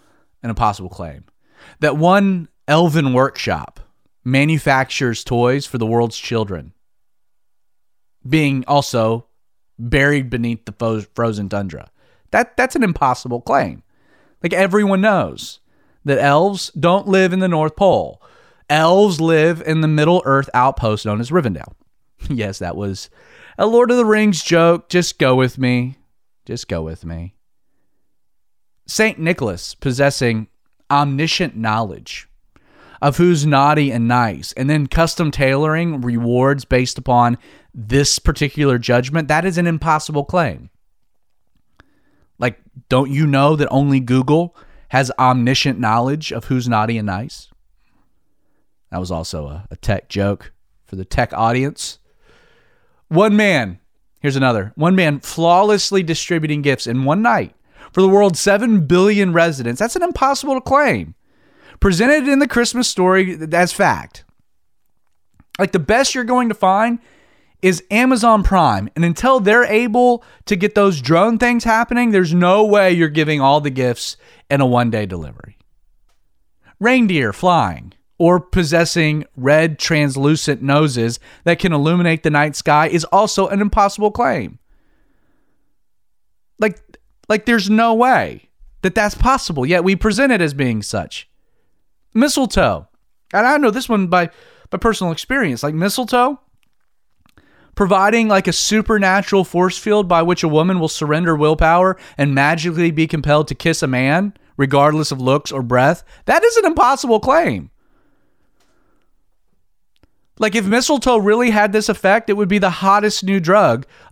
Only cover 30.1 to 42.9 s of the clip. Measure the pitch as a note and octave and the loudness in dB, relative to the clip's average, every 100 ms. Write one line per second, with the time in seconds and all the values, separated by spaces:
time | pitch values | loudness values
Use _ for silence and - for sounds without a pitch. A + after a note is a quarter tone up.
30.1 | - A#2+ A2 G#2+ _ _ _ - C#3+ C#3+ | 0 -2 -2 -6 _ _ _ -2 0 0
31.1 | C3+ D#3+ - F3 G#2+ A2 A2 G#2+ - - | -2 -2 -2 -4 -4 -4 -2 -4 -10 -16
32.1 | - - _ _ _ _ _ - - C#3+ | -18 -20 _ _ _ _ _ -20 -4 -2
33.1 | C#3 F3 E3 D3+ C#3 C#3+ D3+ C#3+ A#2 A#2 | 2 2 2 2 2 2 2 0 0 0
34.1 | B2 A2+ C#2+ - - C3+ D3+ C#3 E3 E3 | 0 0 -4 -12 -6 -2 0 0 0 0
35.1 | - D#3 C#3+ C3+ C3+ D#3 D#3+ E3+ C#3+ B2 | 0 -4 0 0 0 0 -2 -2 -4 -4
36.1 | A#2 A#2 B2 C3 C#3+ - B2+ B2+ - B2+ | -2 0 2 2 0 -2 -2 -2 -6 0
37.1 | A#2+ A#2+ A#2+ _ - _ B2+ G#2+ C3+ C#3 | 2 2 -2 _ -20 _ -16 -2 0 0
38.1 | - - C#3+ D3 D3+ C#3 B2 - B2 C3 | 0 -2 -2 -4 0 0 0 0 0 0
39.1 | D#3+ D3 D#3 F#3 F3 F3 D#3+ D#3+ D#3 - | -4 0 -2 0 -2 -2 -2 0 -2 -2
40.1 | D3 C#3+ F3+ C#3+ C2+ - _ _ _ _ | -6 -4 -2 -2 -6 -16 _ _ _ _
41.1 | _ _ _ _ _ _ _ _ _ _ | _ _ _ _ _ _ _ _ _ _
42.1 | _ _ - B2 - _ C#3 - | _ _ -6 -6 -6 _ -18 -2